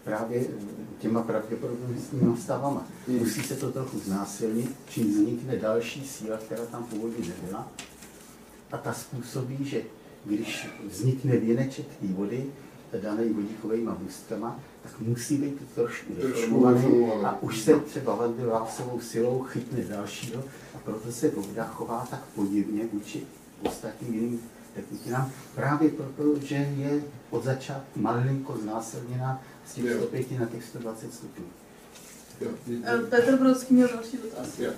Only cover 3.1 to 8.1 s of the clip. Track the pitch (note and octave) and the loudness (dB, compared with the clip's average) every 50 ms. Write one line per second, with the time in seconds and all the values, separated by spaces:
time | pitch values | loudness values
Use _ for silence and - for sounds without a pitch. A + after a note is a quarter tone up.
3.1 | B2+ A#2+ A2 G2+ - C#3 B2 - C3+ B2 - B2 - C3+ C3 C3 - G2+ - G3 | 0 2 2 2 0 0 -2 -4 -4 -2 -2 -4 -2 -4 -6 -4 -6 -6 -4 -2
4.1 | F#2+ G2 G2+ - - - A#2+ A2 A2 A#2 C3 - - - - - - - A#2 G#2 | -2 -2 -2 -4 -6 -2 -2 0 0 0 0 -2 -4 -8 -12 -8 -2 0 2 4
5.1 | G2+ G#2 G#2 A#2 A#2+ - B2+ C3 A#2+ - G#2+ G#2+ A2 A#2 A#2 - - D3 C3+ - | 6 6 4 4 4 -2 -2 -2 -2 0 2 2 2 2 2 0 -6 -8 -10 -10
6.1 | - - G#2+ A2 G#2+ A2 - - A2+ A2+ A#2 A#2 A#2+ A#2+ A#2 G#2+ A2 G#2 A2 A#2 | -10 -10 -6 -4 -4 -4 -4 -6 -6 -6 -6 -6 -6 -8 -8 -6 -6 -4 -4 -4
7.1 | A#2 A#2+ - - - - - - - - - - - - - - - - - - | -4 -4 -4 -6 -6 -8 -8 -8 -8 -8 -8 -10 -12 -14 -16 -16 -16 -20 -20 -20